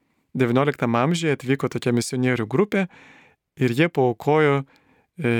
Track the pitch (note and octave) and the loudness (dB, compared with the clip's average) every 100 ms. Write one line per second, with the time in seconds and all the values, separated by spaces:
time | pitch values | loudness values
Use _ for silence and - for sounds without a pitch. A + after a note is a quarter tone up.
0 | _ _ _ - B2+ A#2+ C#3+ C#3+ B2 A#2 | _ _ _ -2 2 2 0 0 0 2
1 | C3 E3+ E3 C3+ B2 C#3 B2+ B2 - A#2+ | 0 0 -2 -2 -2 -2 -2 -4 -2 0
2 | A#2 B2+ B2+ B2 A2 C3 G#3 G3+ F#3 - | -2 -2 -2 -2 -2 0 0 0 -4 -8
3 | - - _ _ _ - B2+ A#2+ E3 - | -20 -20 _ _ _ -2 0 2 0 2
4 | B2+ A2+ - D3+ D3+ C#3 C#3 _ _ _ | 0 0 0 2 2 0 -2 _ _ _
5 | _ - C3 | _ -6 -2